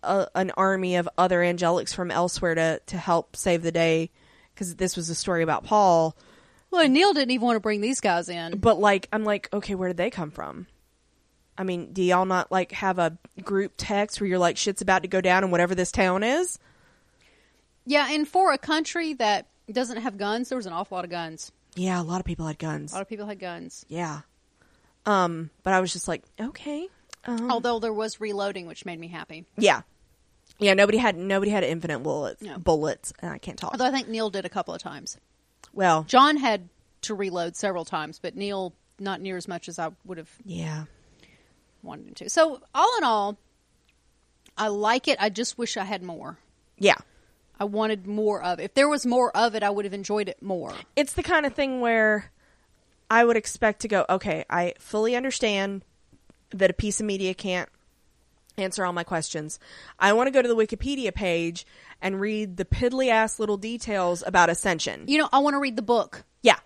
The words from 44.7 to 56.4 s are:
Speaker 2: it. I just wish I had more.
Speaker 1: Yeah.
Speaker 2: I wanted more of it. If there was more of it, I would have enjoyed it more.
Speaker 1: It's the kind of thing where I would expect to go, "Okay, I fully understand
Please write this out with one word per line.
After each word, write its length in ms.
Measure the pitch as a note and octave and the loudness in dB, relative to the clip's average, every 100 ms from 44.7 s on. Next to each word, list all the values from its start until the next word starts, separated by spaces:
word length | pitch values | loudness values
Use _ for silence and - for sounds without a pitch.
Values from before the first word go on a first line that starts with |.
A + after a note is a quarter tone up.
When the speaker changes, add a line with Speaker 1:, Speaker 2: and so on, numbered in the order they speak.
| G3+ G#3+ B3 - | 0 2 2 2
Speaker 2:
it. 100 | C#4 | 0
I 80 | G#3 | 0
just 280 | G3+ A#3+ - | -2 -8 -6
wish 200 | A#3 - | -6 -4
I 60 | |
had 180 | F#3+ G3+ | -6 -6
more. 380 | F3+ E3+ C3+ - _ _ _ _ | -8 -12 -12 -16 _ _ _ _
Speaker 1:
Yeah. 160 | G3 - - _ _ _ _ _ | 4 4 0 _ _ _ _ _
Speaker 2:
I 60 | G3+ | -4
wanted 400 | G#3 A3 G#3+ F#3 | -2 -2 -2 -4
more 340 | G#3 G#3+ G#3 | -2 0 0
of 180 | F3+ F3 | -2 -4
it. 40 | G3 | -2
If 80 | - | 2
there 120 | C#4+ | 2
was 160 | D4 B3 | 2 2
more 300 | B3 B3 - | 2 2 4
of 200 | A#3 A3 | 2 2
it, 80 | |
I 60 | G#3 | 0
would 160 | G3+ G3+ | 0 -4
have 80 | |
enjoyed 360 | G3 F#3+ G#3 G3+ | -8 -4 -2 -2
it 120 | C4+ | -6
more. 320 | G3+ F#3 - - - - | -6 -6 -6 -12 -4 0
Speaker 1:
It's 180 | C#4+ | 0
the 100 | - | 0
kind 220 | D#4+ E4+ D4 | 0 2 2
of 80 | A#3+ | 0
thing 260 | C#4 B3+ | -2 0
where 500 | A#3+ A3+ G#3+ G#3 - _ _ _ _ _ _ _ _ | 2 4 4 4 0 _ _ _ _ _ _ _ _
I 140 | A3+ A#3+ | 6 6
would 100 | A3+ | 4
expect 440 | G#3+ - A3 G#3 | 0 0 0 0
to 60 | A3 | 0
go, 180 | G3+ - | 0 2
"Okay, 360 | F#3+ G#3 D#3+ - | 0 0 -4 -2
I 240 | F3 F3 - | 0 0 -4
fully 360 | - G#3+ A3 B3 | -6 -2 0 0
understand 680 | C4 - A3+ G3+ G3 G3 - _ _ _ _ - | -2 -2 0 0 -2 -4 -12 _ _ _ _ -20